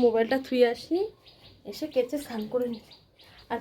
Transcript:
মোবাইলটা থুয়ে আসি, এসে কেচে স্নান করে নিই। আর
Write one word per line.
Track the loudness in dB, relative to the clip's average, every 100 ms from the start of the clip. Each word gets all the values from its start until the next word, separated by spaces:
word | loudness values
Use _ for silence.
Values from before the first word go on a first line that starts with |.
| 4
মোবাইলটা | 4 2 0 0
থুয়ে | 4 4
আসি, | 2 -2 -2 -2 -8 -20 -20 -20 -18 -16
এসে | -10 -4
কেচে | -2 -2 -4
স্নান | -6 -8 -4
করে | -4 -4
নিই। | -6 -14 -20 _ _ -20 -20 -8
আর | -6